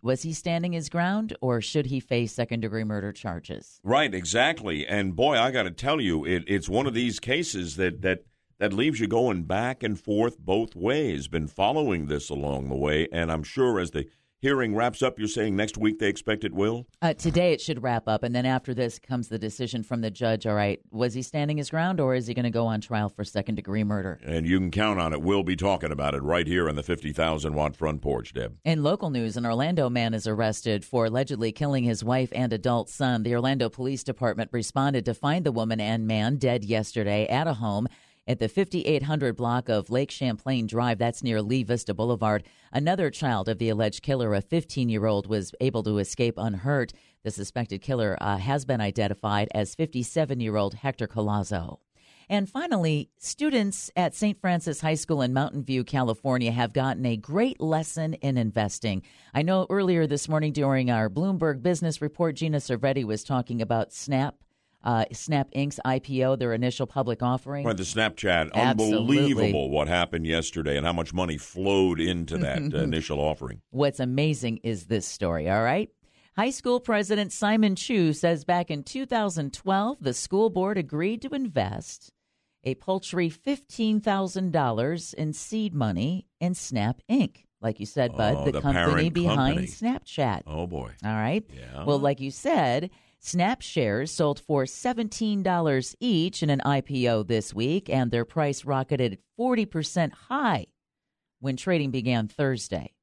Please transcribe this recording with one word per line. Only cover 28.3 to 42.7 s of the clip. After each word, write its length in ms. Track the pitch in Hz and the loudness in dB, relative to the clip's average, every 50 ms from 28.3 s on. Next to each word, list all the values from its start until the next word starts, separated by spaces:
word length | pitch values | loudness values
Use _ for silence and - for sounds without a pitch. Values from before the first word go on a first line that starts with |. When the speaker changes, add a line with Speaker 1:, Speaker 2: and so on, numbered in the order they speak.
| - | -8
Speaker 2:
Deb. 240 | 64 58 55 64 - _ | -6 -6 -6 -8 -6 _
Speaker 1:
In 160 | 156 165 156 | 0 0 2
local 300 | 143 147 185 202 - 165 | 2 0 0 0 -2 -4
news, 260 | 139 123 117 113 107 | -2 -2 -2 -2 -4
an 80 | 120 120 | -2 -2
Orlando 460 | 117 117 117 139 160 180 160 139 123 | 0 0 0 0 0 2 0 0 2
man 240 | 120 123 117 113 113 | 2 0 0 0 0
is 100 | 107 - | -2 -2
arrested 580 | 113 107 104 113 110 104 - - 117 107 101 - | -2 0 2 0 0 0 -2 -2 -2 -2 -2 -2
for 220 | - - 123 117 | -2 0 2 2
allegedly 460 | 110 110 127 139 - 147 107 117 113 | 2 2 0 -2 -2 -2 -2 -2 -2
killing 320 | 107 - 151 143 139 131 123 | -2 -2 -2 0 0 2 2
his 200 | 120 113 101 110 | 2 0 0 0
wife 260 | 113 123 131 131 123 - | 0 0 0 0 0 0
and 180 | - 127 120 | -2 0 0
adult 380 | 113 107 - 127 123 120 107 - | 0 0 0 2 2 2 0 -4
son. 320 | - - 139 127 123 113 | -4 -2 0 0 2 0
The 140 | 107 120 120 | 0 2 0
Orlando 340 | 120 120 131 135 135 120 113 | 2 2 2 2 2 0 -2
Police 340 | - - 127 131 139 123 - | -2 -4 -4 -4 -4 -4 -6
Department 460 | - 120 - 127 117 98 104 113 - | -8 -6 -2 0 0 0 0 -4 -4
responded 540 | - 120 107 - - 139 135 143 139 127 104 | -4 -4 -4 -2 -2 0 0 2 2 2 0
to 80 | 123 113 | 0 -4
find 320 | - - 143 151 180 175 | 0 0 0 0 2 0
the 60 | 151 | 0
woman 280 | 123 113 113 110 113 110 | 0 0 0 0 0 0
and 280 | 104 107 113 117 110 | 0 0 0 0 0
man 300 | 107 110 107 107 117 139 | 0 0 2 2 0 0
dead 260 | 139 127 127 120 123 104 | 2 2 2 0 0 0
yesterday 640 | 101 113 110 107 - - 117 107 101 104 104 107 | 0 -2 -2 -2 -2 -2 -2 0 0 2 0 0
at 180 | - 113 131 160 | 0 0 0 0
a 80 | 165 143 | 0 -2
home 340 | 107 117 110 101 101 117 120 - - _ _ _ _ _ | -2 -2 -2 0 0 -2 -4 -6 -10 _ _ _ _ _
at 100 | - 127 - | -4 -2 -2
the 80 | 113 | -2
fifty-eight 560 | 110 - - 196 180 - 175 - - 156 143 139 | -2 0 0 0 0 0 -2 2 2 2 2 2
hundred 320 | 143 156 151 139 123 110 | 0 0 0 0 0 -2
block 340 | - 123 120 120 123 123 - | 0 0 0 0 0 2 2
of 200 | 113 104 98 - | 0 0 0 0
Lake 200 | 110 127 139 - | 0 0 0 -2
Champlain 540 | - - 139 127 113 113 - 131 135 127 113 | -4 -4 -2 -2 -2 -2 -2 -2 -2 0 -2
Drive. 320 | 107 110 117 120 123 117 | -2 0 0 2 2 2
That's 240 | 95 117 117 117 - | 2 2 0 0 -2
near 200 | - 123 113 107 104 | -2 0 0 0 2
Lee 200 | 104 127 135 120 | 2 0 0 2
Vista 300 | 98 120 117 - - 101 | 0 0 -2 0 -4 -2
Boulevard. 500 | 87 110 120 120 110 113 107 107 104 - - _ _ _ _ | 0 0 0 0 2 2 2 2 0 -2 -6 _ _ _ _